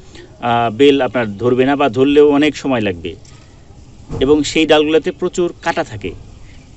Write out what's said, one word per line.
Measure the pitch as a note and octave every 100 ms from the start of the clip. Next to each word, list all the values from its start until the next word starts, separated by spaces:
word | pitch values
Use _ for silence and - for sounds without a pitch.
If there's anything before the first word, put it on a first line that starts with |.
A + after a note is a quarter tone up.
| - - - -
আহ, | A#2+ A#2 A#2
বেল | A2 C#3+ C#3
আপনার | B2+ B2 A2+ G2+
ধরবে | A#2+ B2 C3
না | C#3
বা | C#3+
ধরলেও | A2+ C3+ C#3+ D3
অনেক | C#3+ D3+ C#3+
সময় | C#3+ B2
লাগবে | G#2 F2 F2 D#2+ - - - - - - - - - -
এবং | C3+ D3+
সেই | C#3 D#3 D#3
ডালগুলোতে | D#3 D3+ D#3 F3+
প্রচুর | - F3+ - F3 -
কাঁটা | E3+ E3+
থাকে। | D#3 A2 F#2 - - - - - -